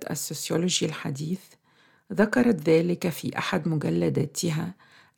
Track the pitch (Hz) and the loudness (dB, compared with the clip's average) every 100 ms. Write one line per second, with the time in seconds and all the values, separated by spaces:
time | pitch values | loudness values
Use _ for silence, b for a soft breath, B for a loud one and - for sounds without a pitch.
0 | - 156 - 156 - 165 180 - 170 151 | -4 -6 -6 -8 -2 0 0 0 -2 -4
1 | 160 139 156 185 - _ b b b b | -6 -6 -4 -6 -8 _ b b b b
2 | b 180 214 247 240 175 160 160 175 175 | b 2 4 4 4 4 4 4 4 0
3 | 180 - - - - 160 165 156 165 170 | -2 -4 -6 -4 -2 -2 0 0 0 2
4 | 165 139 151 - 175 156 170 - b b | 2 2 -2 -2 -2 -2 -4 -10 b b
5 | b | b